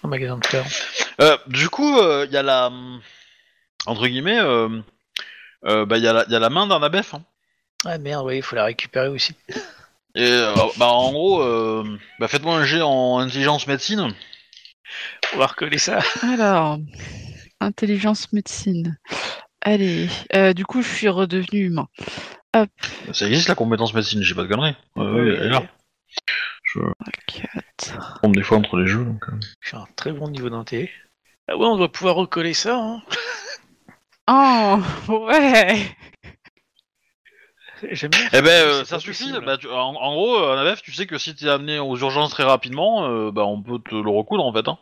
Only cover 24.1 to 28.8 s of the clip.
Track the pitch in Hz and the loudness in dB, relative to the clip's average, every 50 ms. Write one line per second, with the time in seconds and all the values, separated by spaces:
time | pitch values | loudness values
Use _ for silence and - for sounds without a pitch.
24.1 | - 107 98 92 92 92 90 92 101 110 143 156 139 - _ _ _ - 101 101 | -2 0 0 0 0 -2 -2 -2 0 0 0 -2 -2 -4 _ _ _ -6 -4 0
25.1 | 107 117 120 110 98 85 - 104 123 135 - - _ _ _ _ _ _ _ _ | 0 2 2 2 2 0 0 0 0 0 -2 -4 _ _ _ _ _ _ _ _
26.1 | - - _ - - - - - - - _ - - - 50 50 - _ - - | -14 -10 _ -6 -6 -6 -6 -8 -10 -8 _ -8 -6 -4 -4 -4 -6 _ -12 -14
27.1 | - - - - - - - - - - - _ _ _ - - - - - - | -14 -10 -10 -10 -12 -10 -12 -12 -10 -12 -14 _ _ _ -12 -12 -10 -14 -14 -16
28.1 | - - - 107 101 95 98 - 113 110 104 - - 90 | -8 0 2 4 4 4 4 4 4 4 4 2 0 0